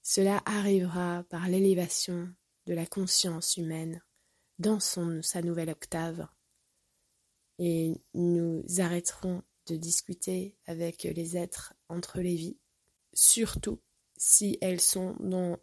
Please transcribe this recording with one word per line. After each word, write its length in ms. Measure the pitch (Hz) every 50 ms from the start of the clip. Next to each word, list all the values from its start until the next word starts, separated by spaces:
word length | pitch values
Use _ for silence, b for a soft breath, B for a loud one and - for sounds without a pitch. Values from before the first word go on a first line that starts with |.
| -
Cela 360 | - - 202 196 196 202 202 -
arrivera 800 | - 208 208 196 202 196 190 180 180 165 180 180 175 175 175 175 _
par 180 | 175 165 175 185
l'élévation 800 | 180 190 196 196 190 180 175 165 - - - - 175 175 175 180 180 _ _ _ _ _ _
de 80 | - 170
la 100 | 165 165
conscience 720 | - - 196 190 185 - - - 185 165 160 - - -
humaine 460 | 180 170 160 160 160 160 165 160 175 _ _ _ _ _ _ _ _ _ _ _ -
dans 200 | 180 208 220 202
son, 440 | - - - 185 170 170 165 160
sa 180 | 165 - - 180
nouvelle 300 | 170 170 170 170 165 160
octave, 580 | 156 _ - - - 165 165 165 165 170 - - _ _ _ _ _ _ _ _ _ _ _ _ _ _ _ _ _ _ _ _ _ _ _ _ _ -
et 360 | 175 170 165 165 160 165 160 - _ _
nous 500 | - - 175 175 175 170 170 165 165 160 - - 175
arrêterons 680 | 180 185 170 175 175 170 - - - - 185 180 180 - _ _ _ _
de 100 | - 165
discuter 840 | 160 165 165 170 - - - 175 175 - 190 185 185 185 196 - _ _
avec 380 | - 170 165 170 170 165 - -
les 340 | 170 160 165 165 165 170 180
êtres 340 | 175 180 - - - - - _ _ _
entre 320 | 165 175 175 - - 185
les 140 | 180 180 175
vies, 240 | 160 165 180 - _ _ _ _ _ _ _ _ _ _ _ _
surtout 680 | - - - - 233 226 - - - - 208 226 - _ _ _ _ _ _ _ -
si 400 | - - - - 208 202 208 -
elles 200 | - 185 180 175
sont 360 | - - - 190 185 185 - -
dans 400 | - 185 185 185 180 175 175 -